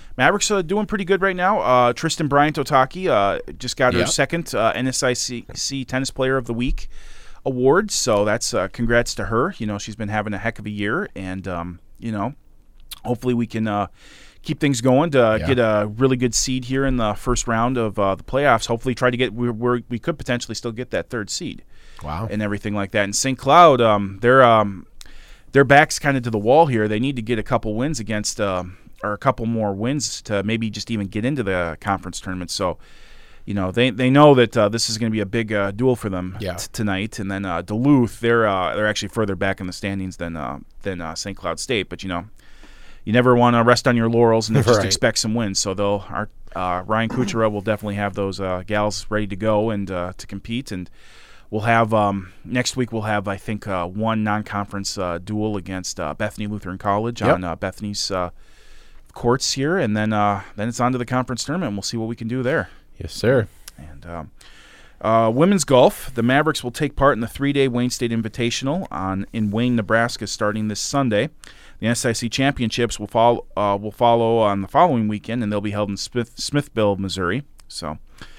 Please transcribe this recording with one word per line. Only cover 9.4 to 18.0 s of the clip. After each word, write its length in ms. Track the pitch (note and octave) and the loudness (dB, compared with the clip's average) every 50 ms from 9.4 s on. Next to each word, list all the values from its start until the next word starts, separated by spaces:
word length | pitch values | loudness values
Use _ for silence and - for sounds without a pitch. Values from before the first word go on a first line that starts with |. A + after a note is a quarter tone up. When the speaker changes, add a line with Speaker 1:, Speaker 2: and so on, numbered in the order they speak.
| C#3 F#3+ F#3+ | 0 0 -4
Speaker 1:
You 80 | - A#2 | -6 -6
know, 100 | G#2+ G#2 | -6 -6
she's 180 | G2+ - - G2+ | -6 -8 -10 -10
been 100 | - A2 G2+ | -8 -6 -4
having 240 | G#2+ G#2+ G#2 G#2+ G#2 | -2 -2 -2 -4 -4
a 40 | |
heck 200 | F#2 F#2+ A#2 A2+ - | -4 -4 -6 -6 -6
of 60 | G#2 | -8
a 40 | G#2+ | -8
year, 400 | G#2+ G2+ G2+ G#2 A#2+ E3+ G#3 - - | -6 -4 -2 -2 -2 -2 -4 -6 -10
and, 300 | - F#2+ F#2 F#2 F#2+ F#2 G2 | -10 -10 -8 -8 -8 -6 -6
um, 300 | F2+ E2+ E2+ F2+ F2 E2+ - - - - | -6 -6 -6 -8 -10 -14 -18 -20 -18 -12
you 120 | A#2 A2+ A2 | -8 -6 -4
know, 220 | G2+ G2+ B2 D3 - - - - - - - - - - - - - - | -4 -4 -6 -8 -10 -20 -20 -20 -20 -20 -20 -20 -20 -18 -18 -16 -10 -6
hopefully 300 | - B2 A2+ - B2+ B2 | -6 -4 -2 0 0 0
we 120 | A#2 A#2 | 0 -2
can, 200 | A2+ - A2+ A2 | -2 -4 -4 -2
uh, 200 | A2 G#2 G2+ G2+ - - - - - - - - - - - | -2 -2 -2 -4 -4 -8 -14 -20 -20 -20 -20 -20 -20 -20 -12
keep 180 | - - D3+ - | -8 -8 -4 -2
things 200 | - C#3+ C#3 A2+ | 0 0 0 2
going 300 | A#2+ B2+ B2+ C3+ D#3+ E3+ | 4 4 4 4 4 4
to, 140 | C#3 C3 A#2 | 4 4 6
uh, 80 | A2 A2 | 4 4
Speaker 2:
Yeah. 120 | A2 - | 2 2
Speaker 1:
get 120 | C3+ C3 B2 | 0 2 2
a 320 | A#2 A2 G#2+ G#2 G#2 G#2+ G#2 | 4 4 2 2 0 0 0
really 200 | A2+ C3+ C3 C3 | 2 2 2 4
good 180 | B2+ B2 B2 A2 | 2 0 0 0
seed 300 | - - C3 B2+ C3 B2 | 0 -2 -2 -2 -4 -4
here 200 | A#2+ C3 C3+ C#3 | -2 -2 0 0
in 120 | C3+ C3 | 0 0
the 160 | A#2+ A2+ G#2+ G2+ | 0 0 0 -2
first 320 | - - C3 B2 A2+ - | -2 -2 0 0 0 0
round 300 | A#2+ A2+ A2 A#2 B2 C3 | 0 0 2 2 2 2
of, 200 | B2 A2+ G#2+ G2 | 0 0 0 0
uh, 160 | G#2+ | 0